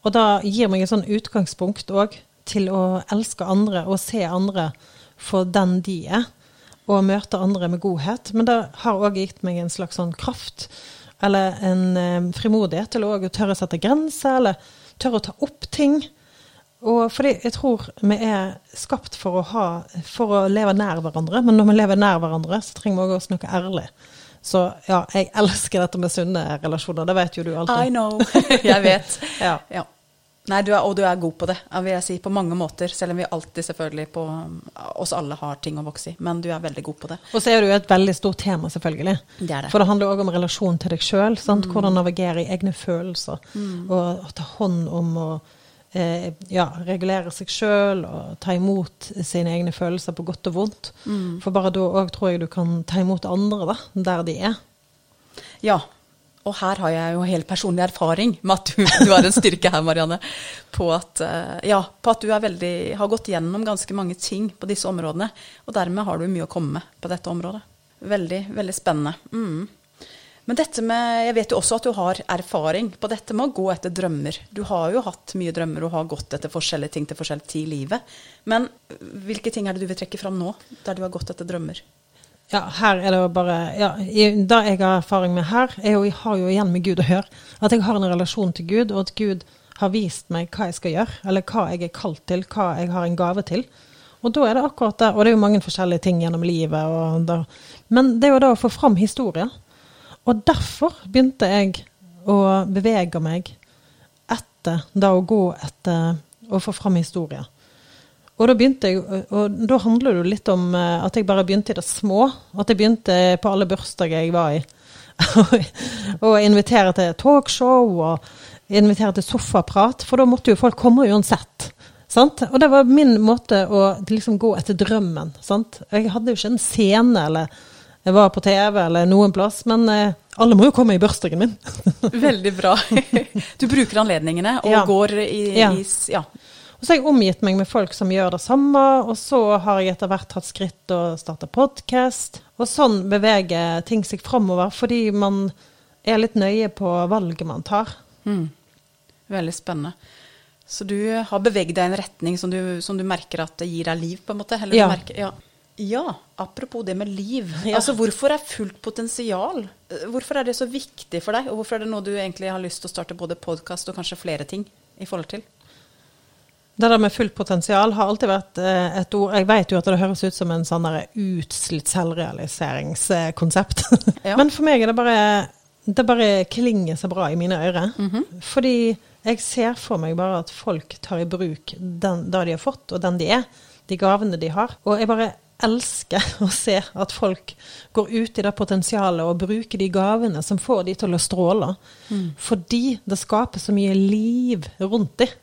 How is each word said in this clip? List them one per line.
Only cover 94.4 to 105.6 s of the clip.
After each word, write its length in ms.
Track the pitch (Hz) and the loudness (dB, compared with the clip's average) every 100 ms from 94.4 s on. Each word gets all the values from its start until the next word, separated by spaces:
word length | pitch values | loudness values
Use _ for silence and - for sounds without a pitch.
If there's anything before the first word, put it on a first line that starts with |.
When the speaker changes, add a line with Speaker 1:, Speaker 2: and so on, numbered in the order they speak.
| 240 | 2
Speaker 1:
er 80 | 247 | 2
det 60 | 277 | -2
akkurat 320 | - 220 - | -2 -2 2
det, 140 | 220 | 2
og 80 | 208 | 4
det 80 | 214 | 4
er 60 | 226 | 6
jo 60 | |
mange 180 | 208 208 | 4 2
forskjellige 400 | - - 185 170 190 | 0 -4 -2 0 0
ting 160 | 175 | 0
gjennom 180 | 165 170 | 0 -2
livet, 480 | 170 165 160 156 156 | -2 0 0 -2 -2
og 320 | 165 160 165 165 | -2 0 0 0
da, 80 | 170 160 - - - _ | -2 -4 -12 -20 -20 _
men 220 | 233 262 233 | 4 4 4
det 140 | 277 | 6
er 20 | |
jo 80 | 262 | 6
da 80 | 269 240 | 6 4
å 20 | |
få 140 | 240 - | 0 2
fram 180 | 285 185 | 4 4
historier. 560 | 208 - 233 160 226 - _ _ _ _ - - - | 2 0 -4 -2 -6 -8 _ _ _ _ -20 -4 0
Og 160 | 220 262 | 2 2
derfor 480 | 302 - - 320 - 190 | 0 -2 -2 -2 -2 -2
begynte 400 | 233 262 262 190 | 2 2 2 2
jeg 360 | 202 196 180 - _ - - 185 | 2 2 -2 -14 _ -20 -8 2
å 140 | 202 196 190 190 | 4 4 2 2
bevege 560 | 196 214 220 175 165 | 0 2 2 0 -2
meg 320 | 160 170 - - _ _ _ _ _ _ - | -2 -4 -6 -20 _ _ _ _ _ _ -8
etter 540 | 233 - _ 170 165 - | -8 -8 _ -4 -4 -2
det 180 | 196 196 | 2 4
å 140 | 185 | 4
gå 180 | 180 220 180 | 2 2 2
etter 640 | 170 | -2